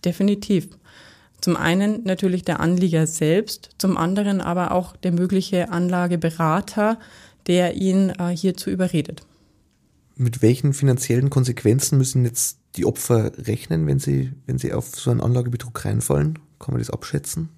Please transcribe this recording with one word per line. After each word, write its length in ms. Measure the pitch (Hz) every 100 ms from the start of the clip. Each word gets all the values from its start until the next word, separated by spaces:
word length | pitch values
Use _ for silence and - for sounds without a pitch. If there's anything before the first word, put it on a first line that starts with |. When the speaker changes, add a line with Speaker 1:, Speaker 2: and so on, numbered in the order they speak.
| 180
Speaker 1:
Definitiv. 640 | 170 202 202 202 190 - - _ - - - _ _
Zum 160 | - 170
einen 460 | - 180 202 214 220
natürlich 380 | 185 196 180
der 160 | 170 165
Anleger 460 | 156 180 185 160 156
selbst, 640 | - 151 175 - - - _
zum 200 | 190 -
anderen 440 | 165 196 202 196
aber 300 | - 175 180
auch 240 | 180 175 -
der 160 | 185
mögliche 580 | 170 180 190 190 185 170
Anlageberater, 1300 | 170 180 180 180 175 165 160 160 170 202 - 208 226 - - - _ -
der 300 | 180 175 -
ihn, 340 | 190 185 190
äh, 240 | 185 175 175
hierzu 340 | 190 180 -
überredet. 520 | 190 185 160 147 170 - _ _ _ _ _ _ _ _ -
Speaker 2:
Mit 260 | 123 117
welchen 320 | 110 127 143
finanziellen 560 | 139 139 123 - 117 135
Konsequenzen 680 | 139 127 117 107 117 - 139
müssen 260 | 127 131
jetzt 360 | 120 117 - - _ -
die 80 | -
Opfer 460 | - - 117 110 -
rechnen, 480 | 113 110 - 165 156
wenn 140 | 139
sie, 320 | 143 135 131 135 -
wenn 100 | 131
sie 160 | -
auf 220 | - 120 -
so 160 | -
einen 100 | 120
Anlagebetrug 640 | - 123 123 117 - - -
reinfallen? 540 | 110 - 143 147 156 _ _
Kann 160 | -
man 60 | 123
das 100 | 117
abschätzen? 600 | - - 147 143 165 160